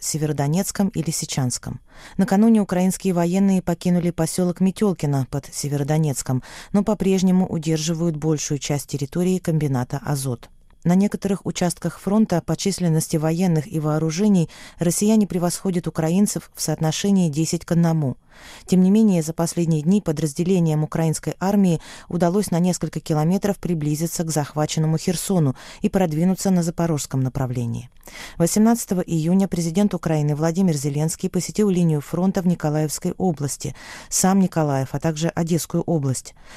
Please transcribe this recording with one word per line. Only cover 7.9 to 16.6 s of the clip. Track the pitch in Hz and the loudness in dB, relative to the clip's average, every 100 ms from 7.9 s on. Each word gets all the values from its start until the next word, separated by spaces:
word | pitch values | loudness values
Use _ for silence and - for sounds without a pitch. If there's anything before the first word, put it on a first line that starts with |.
| 160 170 151 | -2 -2 -2
большую | 156 151 - 143 | -2 -2 -2 -6
часть | - 143 - | -2 -4 -4
территории | 156 143 175 180 185 | -6 -4 -2 0 0
комбината | 175 156 147 127 123 139 | 0 0 0 -2 -2 -6
«Азот». | - 143 135 117 - - - - | -4 -4 -4 -6 -10 -20 -20 -4
На | 165 | 2
некоторых | 190 202 196 196 196 175 | 4 2 0 -2 -2 -4
участках | - 180 - 165 - | -2 -2 -2 -6 -6
фронта | 190 220 220 170 | 0 2 2 0
по | - | 0
численности | 160 202 180 175 160 - 160 | -2 -2 0 0 0 0 0
военных | 160 165 190 156 139 | 0 2 2 2 0
и | 156 | -4
вооружений | 151 156 160 160 214 185 156 - - - | -2 0 -2 2 4 4 2 -6 -20 -2
россияне | 170 - 208 220 196 | -2 2 4 4 2
превосходят | 175 175 - 196 175 160 | 0 -2 -2 -2 -2 -4
украинцев | 165 160 185 208 165 - | -2 0 2 2 -2 -10
в | - | -6